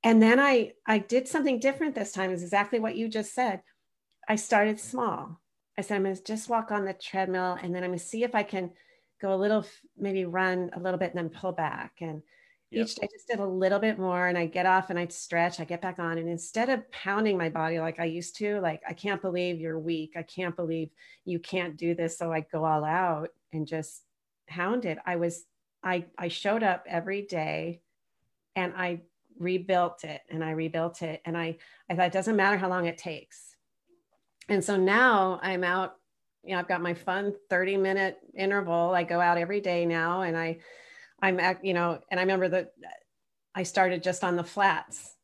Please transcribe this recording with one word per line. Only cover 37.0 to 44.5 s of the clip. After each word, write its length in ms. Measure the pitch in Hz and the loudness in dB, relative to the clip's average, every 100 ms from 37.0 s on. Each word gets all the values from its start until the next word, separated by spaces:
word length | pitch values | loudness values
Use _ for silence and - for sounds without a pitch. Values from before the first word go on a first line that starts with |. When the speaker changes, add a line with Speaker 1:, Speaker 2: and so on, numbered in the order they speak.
| - 185 202 202 _ | -2 0 -2 -4 _
Speaker 1:
thirty 280 | 180 185 196 | 0 2 2
minute 420 | 190 190 190 - - - | 2 2 0 -2 -16 -4
interval. 580 | 196 202 180 170 170 180 | 0 0 0 2 2 2
I 80 | |
go 160 | 170 175 | 2 2
out 160 | 175 170 | 4 4
every 220 | 170 202 | 0 -2
day 240 | 196 175 170 | 0 0 2
now 340 | 165 165 180 | 2 0 0
and 140 | 180 165 | 0 -2
I, 220 | 165 165 - - - - - _ | -2 -6 -12 -20 -20 -20 -20 _
I'm 180 | 190 180 | 0 4
at, 240 | 175 185 196 | 2 0 0
you 80 | |
know, 280 | 175 175 160 - | 0 0 -2 -4
and 80 | 180 | 0
I 40 | |
remember 260 | 185 190 185 | 2 2 2
that 240 | 185 - _ 85 - _ _ _ _ _ 190 | 0 -2 _ -20 -20 _ _ _ _ _ -6
I 80 | |
started 400 | 180 - 185 180 | -2 4 4 4
just 200 | 180 180 | -2 0
on 120 | 185 175 | 0 0
the 60 | |
flats 720 | 170 | -2